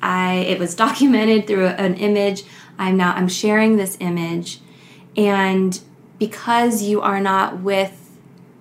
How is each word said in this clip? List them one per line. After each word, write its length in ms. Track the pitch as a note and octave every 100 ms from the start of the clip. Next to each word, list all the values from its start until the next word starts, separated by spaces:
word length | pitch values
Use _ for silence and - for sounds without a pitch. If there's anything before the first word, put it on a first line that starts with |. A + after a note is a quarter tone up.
I, 340 | F#3 F#3 F#3 F3+
it 240 | F#3 F3+
was 160 | F3 -
<laughs> 100 | A3+
documented 600 | - C4+ A3 A3 A3 G3+
through 200 | G3+ F#3
an 300 | F3+ F#3+ F#3
image. 480 | G#3 G#3 G3+ F#3+ - - - -
I'm 160 | F#3 F#3+
now, 180 | F3+
I'm 140 | F3 F3+
sharing 480 | - G#3+ G#3+ A3 A3
this 220 | F#3+ -
image. 640 | F3+ E3+ E3 E3+ F3 - - - - - - -
And 600 | G#3 G3 F#3+ F#3+ F#3+ F3+ - - - -
because 640 | G#3+ - - A#3 A#3+ G#3+
you 180 | G3+ G#3
are 180 | G#3 G3
not 400 | G3 F#3+ F#3+ F3+
with, 580 | F#3+ G3 G3 - - - - - - -